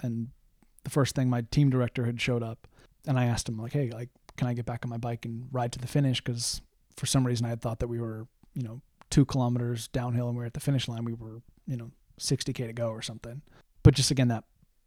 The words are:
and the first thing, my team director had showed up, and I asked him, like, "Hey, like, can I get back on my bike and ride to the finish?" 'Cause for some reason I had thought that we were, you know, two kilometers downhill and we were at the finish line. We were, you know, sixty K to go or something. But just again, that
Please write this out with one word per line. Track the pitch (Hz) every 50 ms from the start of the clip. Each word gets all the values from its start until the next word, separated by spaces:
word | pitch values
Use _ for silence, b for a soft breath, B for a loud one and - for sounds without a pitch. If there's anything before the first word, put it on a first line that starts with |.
| -
and | 123 117 113 113 120 - - _ _ _ _ _ _ _ _ -
the | -
first | - 151 135 - -
thing, | 139 131 127
my | 123 120 117
team | - - 147 147 139
director | 127 127 123 117 - - 123
had | 117 120 117
showed | - - 123 120 117
up, | 113 113 - - - b b b b b _ -
and | 156 135 127
I | 123
asked | 120 110 101 - -
him, | 113
like, | 110 107 120 -
"Hey, | 147 143 117
like, | 117 113 123 123 _ _ _ - -
can | - -
I | 123 120
get | 120 120
back | - 120 120 -
on | 127
my | 120 117
bike | 113 120 117 117 -
and | 120 113 117 123 127 131
ride | 127 120 120 -
to | -
the | 123
finish?" | 120 - 147 143 135 123 -
'Cause | - - 120 117 120 - - - - _ _ _ _ _ _
for | - -
some | - - 135 127
reason | 123 123 113 120
I | 117
had | 117 117 -
thought | 120 113 -
that | 123 120
we | 117 117
were, | 117 113 110 110 110 - _ _ _ _ -
you | - 123
know, | 110 113 127 - _ _ - - -
two | - - 135
kilometers | - - 135 123 120 120 123 120 120 120 113 - -
downhill | - 127 120 123 117 120 123 120
and | 120
we | 120
were | 120
at | 117 -
the | 151
finish | - - 143 131 -
line. | - 117 117 117
We | 117 117
were, | 117 117 110 110 117 - - - _ _
you | - 135
know, | 120 117 117 - _ _ _ - -
sixty | - - 139 123 - - 127
K | - 127
to | 113 113
go | 120 117 113
or | 110 113
something. | 117 - - 110 - 117 120 143 - - b b b _ _ _ -
But | 151 135
just | - 131 -
again, | 143 127 131 120
that | 120 113 - _ _ _ _ _ _ _ _